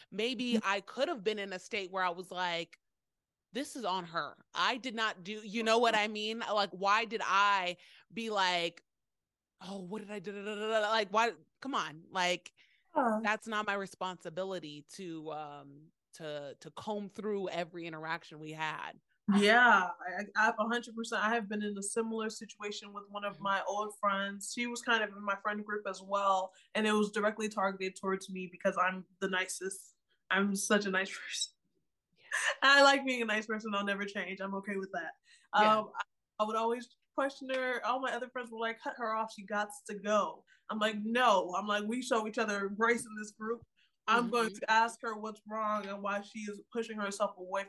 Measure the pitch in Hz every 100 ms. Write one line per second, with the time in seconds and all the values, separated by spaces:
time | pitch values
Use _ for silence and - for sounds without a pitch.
0 | - 190 233 240 247 226 190 202 - -
1 | 302 269 196 208 196 185 - 214 180 190
2 | 180 175 180 180 180 170 170 - _ _
3 | _ _ _ _ _ 247 285 277 196 185
4 | 170 165 143 - _ - 190 247 254 226
5 | 214 190 175 214 214 226 220 226 226 214
6 | 214 214 214 226 226 208 190 180 196 214
7 | 226 214 - 196 202 196 180 175 - -
8 | _ 196 226 208 185 175 170 - _ _
9 | _ _ _ _ _ - 180 196 180 214
10 | 196 208 180 202 202 208 214 220 208 220
11 | 196 208 233 160 _ _ 269 247 156 156
12 | - 185 180 180 - _ _ _ _ 302
13 | 240 214 214 214 226 214 208 202 190 -
14 | 185 175 175 165 190 185 156 147 - -
15 | 180 160 156 151 151 143 143 143 160 _
16 | _ - 156 147 143 - 156 - 214 208
17 | 202 - 208 202 180 170 170 175 165 156
18 | 160 170 - 151 156 156 156 156 78 -
19 | _ _ - 202 202 240 247 196 180 -
20 | 180 185 208 214 220 220 226 233 233 226
21 | 226 214 208 233 202 214 208 202 196 233
22 | 226 220 220 214 208 - 202 208 202 202
23 | 202 202 202 151 196 196 180 208 214 -
24 | 202 196 196 202 - 240 240 240 - 226
25 | 208 202 208 196 214 208 208 208 196 185
26 | 190 202 196 190 190 - _ 208 214 214
27 | 208 214 208 214 214 214 196 190 190 -
28 | 190 190 - 185 180 175 190 185 185 185
29 | 175 - 190 185 185 - 190 - - _
30 | _ _ - 190 202 196 - 208 202 185
31 | 190 - - - - _ _ _ _ _
32 | _ _ - - - - 269 277 277 277
33 | 262 247 226 214 214 214 220 202 202 202
34 | 202 208 180 190 196 196 202 196 190 180
35 | 160 - _ - _ 208 214 214 214 -
36 | - _ _ - 214 226 226 240 240 _
37 | _ - 277 - 262 262 254 240 214 269
38 | 254 233 240 254 233 226 226 226 285 -
39 | 226 220 220 214 190 208 208 - - 208
40 | 202 214 175 - _ _ - 214 214 214
41 | 214 240 247 190 175 180 208 208 208 254
42 | 247 233 220 233 214 202 196 208 233 240
43 | 233 214 214 - 214 233 - _ _ _
44 | - 233 240 233 220 196 - 220 233 -
45 | 240 214 214 208 208 220 214 214 196 202
46 | 202 202 208 220 208 208 - 233 226 214
47 | 202 196 202 - 180 196